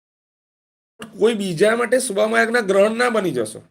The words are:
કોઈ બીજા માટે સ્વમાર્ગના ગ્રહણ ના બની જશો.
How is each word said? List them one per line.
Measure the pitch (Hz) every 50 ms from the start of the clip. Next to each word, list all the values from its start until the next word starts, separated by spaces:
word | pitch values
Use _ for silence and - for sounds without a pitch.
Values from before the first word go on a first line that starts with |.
| _ _ _ _ _ _ _ _ _ _ _ _ _ _ _ _ _ _ _ - 220 220 - 190
કોઈ | 190 233 240
બીજા | 196 202 185 170 156 202 220 226
માટે | 233 240 214 254 254
સ્વમાર્ગના | 247 - 196 208 214 220 226 226 226 220 233 247
ગ્રહણ | 214 185 196 196 196 220
ના | 226 226 247 240
બની | 220 214 190 175
જશો. | 131 120 110 104 - - - _